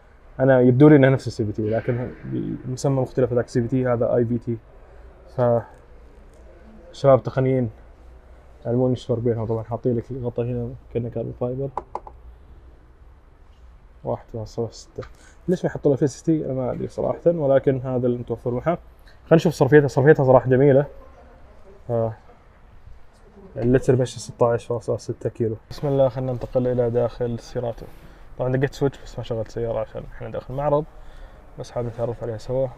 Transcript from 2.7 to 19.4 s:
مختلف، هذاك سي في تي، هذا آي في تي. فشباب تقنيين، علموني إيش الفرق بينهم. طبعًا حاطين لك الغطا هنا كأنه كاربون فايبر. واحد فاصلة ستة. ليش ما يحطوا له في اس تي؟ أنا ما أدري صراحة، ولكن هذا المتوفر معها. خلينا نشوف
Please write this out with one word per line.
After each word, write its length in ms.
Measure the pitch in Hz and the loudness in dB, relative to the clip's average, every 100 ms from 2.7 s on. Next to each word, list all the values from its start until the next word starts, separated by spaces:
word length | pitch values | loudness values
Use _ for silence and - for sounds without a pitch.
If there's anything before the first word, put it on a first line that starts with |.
| 127 143 135 | -4 -2 0
مختلف، 320 | 127 - 117 | -2 0 0
هذاك 140 | 120 113 | 0 0
سي 140 | 127 | -2
في 60 | 120 | 0
تي، 200 | 131 127 | 0 0
هذا 280 | 117 113 120 | 0 2 2
آي 100 | 117 | 2
في 120 | 120 | -2
تي. 200 | - 117 - - - - - - - - 120 117 - - - - - - - - - - - - - | -4 -8 -10 -20 -20 -20 -20 -20 -10 -2 2 0 -2 -14 -20 -20 -20 -20 -20 -20 -20 -20 -20 -20 -20
فشباب 300 | - 135 127 | 0 4 4
تقنيين، 460 | 123 - 131 131 117 - - - - - - - - - 120 | 2 -2 0 0 -2 -6 -20 -20 -20 -20 -20 -20 -20 -12 -4
علموني 260 | 123 127 | 0 0
إيش 100 | 123 | -2
الفرق 160 | - 117 | -4 -2
بينهم. 260 | 120 113 110 | -2 -2 -2
طبعًا 180 | 113 | -4
حاطين 340 | 110 117 131 117 | -6 -4 -2 -2
لك 140 | - | -6
الغطا 320 | 131 120 120 | -8 -6 -4
هنا 260 | 120 120 120 131 - | -4 -6 -8 -12 -10
كأنه 160 | 123 120 | -8 -6
كاربون 240 | 117 123 - | -8 -8 -6
فايبر. 300 | 123 131 139 - - - - - - - - - - - - - - - - - - - - - - - | -6 -6 -8 -10 -12 -14 -16 -20 -20 -20 -20 -20 -20 -20 -20 -20 -20 -20 -20 -20 -20 -20 -20 -20 -20 -12
واحد 220 | 127 117 - | -8 -8 -8
فاصلة 360 | 117 107 - 113 | -12 -10 -8 -8
ستة. 320 | - - - - - - - - | -10 -18 -16 -16 -20 -20 -10 -4
ليش 180 | 180 160 | -2 -4
ما 40 | |
يحطوا 220 | - 151 | -2 0
له 60 | 131 | 2
في 80 | 147 | 0
اس 180 | - | -2
تي؟ 220 | - 156 135 | -2 -2 -2
أنا 80 | |
ما 180 | 131 123 | -4 -4
أدري 160 | - 123 | -4 -6
صراحة، 320 | - 123 - 170 | -4 -4 0 0
ولكن 560 | 175 139 135 139 131 | 2 2 2 2 0
هذا 260 | 131 127 123 | -2 -2 -2
المتوفر 440 | 123 120 113 127 | -2 -6 -6 -6
معها. 260 | 120 160 175 - - - | -4 -4 -4 -8 -20 -20
خلينا 300 | - - | -18 2
نشوف 180 | 165 | 4